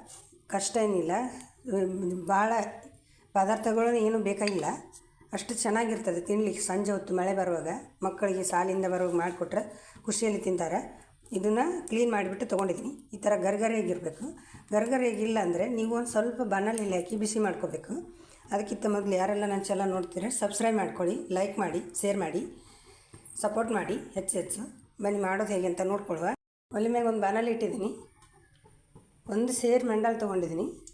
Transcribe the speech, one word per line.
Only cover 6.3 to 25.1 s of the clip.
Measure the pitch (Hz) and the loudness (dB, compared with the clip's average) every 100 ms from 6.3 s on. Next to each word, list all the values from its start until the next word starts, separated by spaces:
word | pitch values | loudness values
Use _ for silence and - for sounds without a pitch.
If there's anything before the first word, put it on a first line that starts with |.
| 208 208 180 - | 0 0 0 -2
ಸಂಜೆ | 190 202 196 | 0 0 -2
ಹೊತ್ತು | 196 180 | 0 0
ಮಳೆ | 185 196 | 2 2
ಬರುವಾಗ | 185 170 151 226 - - 190 | 0 0 -2 -6 -8 -4 -4
ಮಕ್ಕಳಿಗೆ | - 202 190 - | 0 0 0 0
ಶಾಲೆಯಿಂದ | 175 185 190 185 | 2 2 2 0
ಬರುವಾಗ | 180 180 170 | 2 2 2
ಮಾಡಿಕೊಟ್ರೆ | 175 175 170 196 - - - - - | 0 -2 -2 -2 -4 -12 -20 -12 -4
ಖುಷಿಯಲ್ಲಿ | - 226 196 185 | 0 0 0 0
ತಿಂತಾರೆ. | 175 165 190 - - - - - 190 | 0 0 -2 -4 -14 -20 -20 -6 -2
ಇದನ್ನು | 208 220 320 359 - | 2 2 2 0 -2
ಕ್ಲೀನ್ | 226 240 208 | 2 2 2
ಮಾಡಿಬಿಟ್ಟು | 185 190 226 | -2 -4 -2
ತೊಗೊಂಡಿದ್ದೀನಿ. | 190 190 170 269 - - 208 | 0 0 -2 -4 -10 -14 -2
ಈ | 208 | 2
ಥರ | 202 185 | 4 2
ಗರ್ಗರಿಯಾಗಿರಬೇಕು. | 208 220 220 180 175 165 - 277 339 - - - 208 | 2 2 2 0 -2 -4 -8 -10 -12 -18 -18 0 0
ಗರ್ಗರಿಯಾಗಿಲ್ಲ | 233 262 247 208 220 220 180 | 2 2 2 2 2 2 2
ಅಂದರೆ | 170 226 226 | 2 0 0
ನೀವು | 220 233 | 0 0
ಒಂದು | 240 220 | 0 0
ಸ್ವಲ್ಪ | 233 240 226 196 | 0 0 0 2
ಬಾಣಲೆಯಲ್ಲಿ | 208 226 208 180 | 2 0 0 0
ಹಾಕಿ | 175 220 208 | 0 -2 0
ಬಿಸಿ | 220 202 | 2 2
ಮಾಡ್ಕೋಬೇಕು. | - - - - 277 - - - - - | 0 -4 -6 -6 -8 -8 -16 -20 -20 -4
ಅದಕ್ಕಿಂತ | 202 208 214 214 | -2 -2 -2 0
ಮೊದಲು | 208 202 185 | 2 2 2
ಯಾರೆಲ್ಲ | 190 208 208 | 2 2 0
ನನ್ನ | 196 196 | 0 0
ಚಾನಲ್ | 190 196 185 | 0 2 0
ನೋಡ್ತೀರಾ, | 175 180 214 254 | -2 -4 -4 0
ಸಬ್ಸ್ಕ್ರೈಬ್ | 202 202 226 214 | 0 2 2 2
ಮಾಡ್ಕೊಳ್ಳಿ, | 170 - 180 226 - 185 | 0 0 0 0 -2 0
ಲೈಕ್ | 196 208 | 0 0
ಮಾಡಿ, | 175 170 - - | -2 -2 -4 -2
ಶೇರ್ | 202 202 | 0 0
ಮಾಡಿ, | 160 170 - - - - - - - - - - | 0 -2 -4 -10 -20 -20 -20 -20 -20 -20 -16 -4
ಸಪೋರ್ಟ್ | 208 220 226 214 | -2 0 0 0
ಮಾಡಿ | 165 208 - 190 | 0 -4 -4 -6
ಹೆಚ್ಚು | 185 185 | -2 -2
ಹೆಚ್ಚು. | - 202 240 - - - | -2 -6 -8 -12 -20 -4
ಬನ್ನಿ | 202 | -2